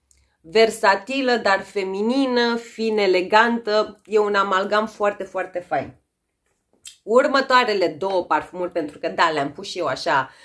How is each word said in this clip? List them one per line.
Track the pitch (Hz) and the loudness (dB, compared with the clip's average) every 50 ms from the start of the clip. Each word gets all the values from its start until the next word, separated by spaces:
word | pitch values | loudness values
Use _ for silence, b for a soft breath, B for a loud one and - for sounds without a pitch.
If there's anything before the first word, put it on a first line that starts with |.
| _ _ _ _ _ _ _ _ | _ _ _ _ _ _ _ _
versatilă, | _ 160 165 214 226 220 214 - - 202 196 196 202 - 269 277 262 247 240 | _ -2 2 4 4 4 4 2 2 2 2 2 0 -4 -4 -2 0 0 0
dar | 226 196 202 190 190 | 2 2 2 0 0
feminină, | 196 - - 202 190 190 190 196 208 226 254 277 269 254 247 240 240 233 233 | -2 -4 -6 -6 -6 -4 -4 -2 -2 0 0 0 0 0 2 0 0 0 0
fin, | 233 233 - - - 226 220 214 214 | -2 -6 -10 -8 -4 -4 -2 0 2
elegantă. | 202 190 180 180 180 190 214 214 226 233 233 233 233 208 208 214 214 214 - - _ | 2 2 2 2 2 4 4 4 4 4 2 -2 -2 0 0 0 0 -2 -6 -18 _
E | - 208 214 | -2 0 0
un | 208 208 208 | 2 2 2
amalgam | 196 196 202 190 185 196 202 202 214 220 220 | 0 0 2 0 0 0 0 0 0 0 -2
foarte, | - - 208 202 202 - 190 | -4 -2 -2 -2 -2 -2 -8
foarte | - - 185 185 185 - 180 | -8 -6 -8 -8 -6 -8 -10
fain. | 175 - 156 143 - - - _ _ _ _ _ _ _ _ _ _ _ _ _ _ _ _ _ - - - _ - | -8 -4 -4 -4 -4 -6 -12 _ _ _ _ _ _ _ _ _ _ _ _ _ _ _ _ _ -20 -20 -20 _ -4
Următoarele | 190 220 247 285 269 262 269 262 262 262 247 247 214 208 190 180 160 | 2 4 4 4 4 2 0 2 2 2 2 2 2 0 0 0 -2
două | 156 143 185 196 196 180 175 | -2 -2 -4 -2 -2 -2 -2
parfumuri, | - 160 151 151 - - 180 180 175 | 0 -2 -2 -2 -4 -8 -8 -8 -6
pentru | - 175 151 147 - - | -4 -6 -6 -6 -8 -8
că | - 165 | -8 -6
da, | - - 180 165 | 0 0 0 2
le-am | 156 151 139 143 | 2 0 -4 -4
pus | - - 196 - | -6 -12 -14 -12
și | - 185 | -8 -6
eu | 165 | -4
așa | 139 131 - - 175 151 139 127 B B B | -4 -4 -4 -2 -2 0 0 0 B B B